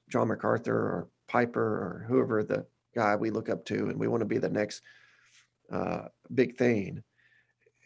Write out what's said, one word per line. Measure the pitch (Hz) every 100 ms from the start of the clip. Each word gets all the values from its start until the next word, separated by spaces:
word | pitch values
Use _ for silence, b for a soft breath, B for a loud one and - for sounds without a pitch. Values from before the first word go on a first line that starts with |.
| -
John | 123 117
MacArthur | 107 110 117 117
or | 113 107 92 - _ -
Piper | 120 120 117
or | 113 98 95 82 110
whoever | 127 117 107
the | 104 104 - _ _
guy | 120 104 104
we | 110
look | 107 110
up | 104 -
to, | 107 101
and | 104
we | 110
wanna | 117
be | 107 113
the | -
next, | 107 104 - b b b b b b b _ -
uh, | 95 92 87 - _ -
big | 120 120 -
thing. | 123 110 92 104 - _ _ _ _ _ _ _